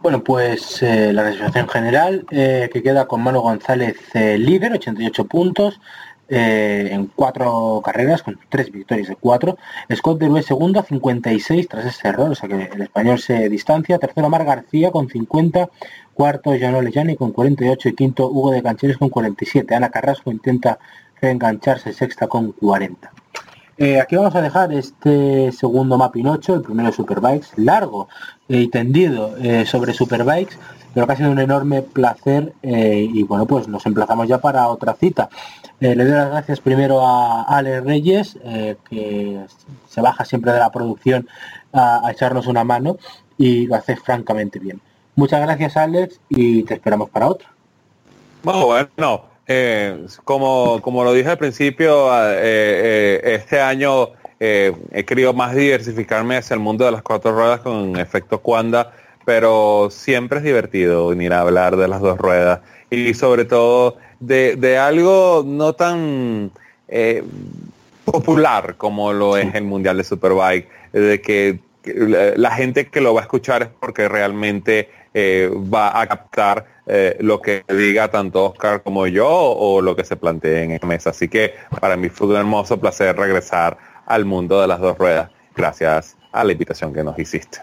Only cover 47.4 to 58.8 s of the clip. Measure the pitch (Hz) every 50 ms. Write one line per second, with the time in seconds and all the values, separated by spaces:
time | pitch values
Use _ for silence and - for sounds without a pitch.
47.4 | - - _ _ _ _ _ _ _ _ _ _ _ _ _ _ _ _ _ -
48.4 | - 170 190 190 156 123 117 120 143 143 _ - 160 143 113 101 - - _ _
49.4 | _ - 131 131 127 120 113 107 104 101 95 78 80 95 - - _ - 139 139
50.4 | 135 135 131 127 123 120 117 110 - 131 123 123 123 123 123 127 127 151 175 165
51.4 | 156 143 123 - 143 143 131 - 165 160 151 143 139 131 123 120 110 107 101 92
52.4 | 98 113 110 107 107 104 104 87 104 113 110 107 104 101 98 90 - 123 113 107
53.4 | 107 - - 143 135 131 135 135 139 139 135 131 120 - - _ _ - _ _
54.4 | 110 110 107 101 98 95 87 82 87 - - 101 98 - 123 123 127 127 123 123
55.4 | 127 123 123 135 143 143 135 123 113 120 113 113 110 - 117 110 113 120 127 127
56.4 | 113 - 127 110 107 107 110 110 127 123 113 110 - - 113 104 - 113 110 110
57.4 | 113 117 120 120 117 127 117 107 101 95 90 90 90 - - 101 90 _ - 110
58.4 | - - 117 113 113 117 113 120